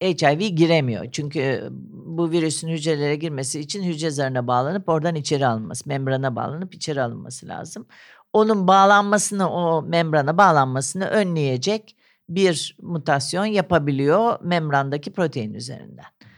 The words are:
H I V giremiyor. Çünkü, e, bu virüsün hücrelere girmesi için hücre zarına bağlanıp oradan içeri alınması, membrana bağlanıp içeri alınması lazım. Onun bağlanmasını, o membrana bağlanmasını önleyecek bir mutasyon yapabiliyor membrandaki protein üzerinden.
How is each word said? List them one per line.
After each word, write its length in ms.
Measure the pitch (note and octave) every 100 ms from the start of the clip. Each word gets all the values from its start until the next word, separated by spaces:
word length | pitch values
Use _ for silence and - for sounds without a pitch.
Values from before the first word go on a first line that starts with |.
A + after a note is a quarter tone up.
H 320 | F#3 D#3+ D3+
I 60 | D3+
V 100 | G#3+
giremiyor. 580 | E3 E3 E3 C3 G#2+ A2+
Çünkü, 280 | - D3 D3+
e, 200 | C3+ A#2+ - C3 B2+ - -
bu 240 | E3 E3+
virüsün 380 | E3+ D#3+ D3 D#3+
hücrelere 480 | E3 D#3 D3+ D3 D3
girmesi 440 | D#3+ C#3+ C3+ D#3
için 220 | D3 G3+
hücre 280 | F3+ D#3 D#3+
zarına 360 | C#3+ C3+ B2+ B2
bağlanıp 420 | B2 C3+ F#3+ F#3+
oradan 260 | D#3+ D#3+
içeri 320 | D#3+ C#3+ C#3+ C3+
alınması, 420 | A2+ A2 C3+ -
membrana 480 | C#3 C3+ C3 C3+ A#2
bağlanıp 380 | A#2 D#3 F3+
içeri 280 | - - C#3+
alınması 460 | B2 A2 - B2 -
lazım. 380 | E2+ - A3 A#3+ - - - _
Onun 360 | G#3+ G#3+ G#3+ F#3
bağlanmasını, 840 | F#3+ G3 G3+ G3+ G#3 - G3+ F3+
o 320 | D#3 E3+ D#3+
membrana 560 | E3 E3+ E3 D#3 C#3 E3
bağlanmasını 680 | G3 D#3 C3+ C3 - F#3
önleyecek 920 | F#3 G#3+ G3 E3 C#3+ B2+ D3+ G#3+ - _ _ _ -
bir 480 | F3 F#3+ D#3+ - -
mutasyon 640 | - E3+ C#3+ C#3 C3 F3
yapabiliyor 960 | G#3+ G#3 F#3 F3 D3 C3+ C#3 F3 A#3 -
membrandaki 680 | E3+ F3 D#3 C#3+ C#3 C#3+ D3
protein 420 | G3+ E3 B2+ G#2+
üzerinden. 500 | G#2 A#2+ - - B1 - _ _